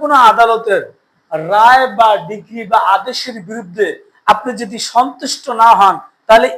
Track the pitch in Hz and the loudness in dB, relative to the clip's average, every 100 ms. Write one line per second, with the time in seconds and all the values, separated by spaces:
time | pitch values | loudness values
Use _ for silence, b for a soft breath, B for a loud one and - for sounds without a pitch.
0 | 294 277 226 220 233 226 220 185 - _ | 0 4 4 4 2 0 -2 -4 -4 _
1 | _ _ _ 156 160 208 233 262 254 202 | _ _ _ -10 -2 2 4 4 2 2
2 | 226 202 165 214 - 226 202 226 185 196 | 2 0 -4 -14 -14 -16 -2 0 0 -2
3 | 254 240 254 233 175 226 175 190 175 - | -4 -12 -12 -14 -14 -16 -12 -6 -6 -6
4 | _ _ - 208 254 214 214 220 - 233 | _ _ -2 -2 -6 -10 -10 -10 -4 -2
5 | 269 - 269 - 269 226 233 190 190 165 | -2 -6 -12 -10 -8 2 4 4 2 0
6 | - _ - 226 254 | -8 _ 2 2 2